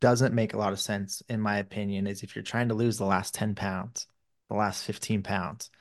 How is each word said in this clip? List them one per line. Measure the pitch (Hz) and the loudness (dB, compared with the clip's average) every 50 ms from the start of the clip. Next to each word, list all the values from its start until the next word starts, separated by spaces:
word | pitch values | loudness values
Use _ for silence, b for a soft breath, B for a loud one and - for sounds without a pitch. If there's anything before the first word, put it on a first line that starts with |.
doesn't | - 127 123 120 131 123 113 | 6 6 6 6 6 4 4
make | 120 110 107 - | 4 2 2 0
a | 104 | 0
lot | 104 101 98 | 0 0 0
of | 95 | -2
sense, | - - 104 101 98 95 - - - - | -2 -2 -2 -2 -2 -4 -8 -10 -8 -6
in | 120 110 | -4 -2
my | 107 104 104 104 | 0 2 2 0
opinion, | 101 98 - 107 104 101 101 98 98 101 | 0 -2 -4 -4 -4 -2 -2 -2 -2 -2
is | 101 98 - | -4 -6 -10
if | 98 - | -10 -10
you're | 110 98 | -10 -8
trying | - - 117 123 120 | -4 -2 0 0 2
to | 113 | 2
lose | 107 120 120 110 113 | 2 2 2 2 2
the | 104 | 2
last | 98 98 95 98 - - | 2 2 2 0 -2 -4
ten | - 113 107 101 | -2 0 0 0
pounds, | - - 98 95 92 92 120 120 - - - _ _ _ _ _ _ _ - | 0 -2 -2 -2 -4 -4 -6 -8 -10 -12 -12 _ _ _ _ _ _ _ -4
the | 107 | 0
last | 104 107 101 95 - - | 2 2 2 0 -2 -4
fifteen | - 98 - - - 110 104 98 | -6 -6 -4 -2 -2 -2 0 0
pounds, | - 98 95 90 80 73 113 - - b b | 0 0 0 0 -2 -6 -8 -14 -16 b b